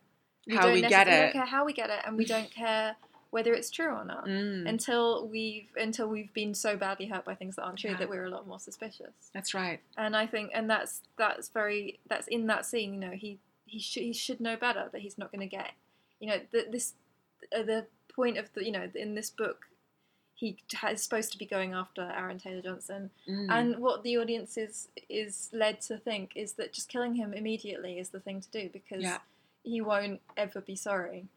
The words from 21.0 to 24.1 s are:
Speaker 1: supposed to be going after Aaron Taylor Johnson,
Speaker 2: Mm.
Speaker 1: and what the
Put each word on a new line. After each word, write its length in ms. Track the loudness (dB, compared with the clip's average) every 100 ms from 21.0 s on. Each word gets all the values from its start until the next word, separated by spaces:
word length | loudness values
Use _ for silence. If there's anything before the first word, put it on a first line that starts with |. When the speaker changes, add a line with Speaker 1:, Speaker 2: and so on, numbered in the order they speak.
Speaker 1:
supposed 300 | 0 0 -2
to 60 | -6
be 60 | -4
going 260 | -2 0
after 280 | -2 -6 -6 -6 -4
Aaron 220 | -4 -6
Taylor 240 | -8 -8
Johnson, 480 | -8 -8 -8 -8 -10 -12 -6
Speaker 2:
Mm. 200 | -2 2
Speaker 1:
and 280 | 4 4 4
what 240 | 2 2
the 120 | 2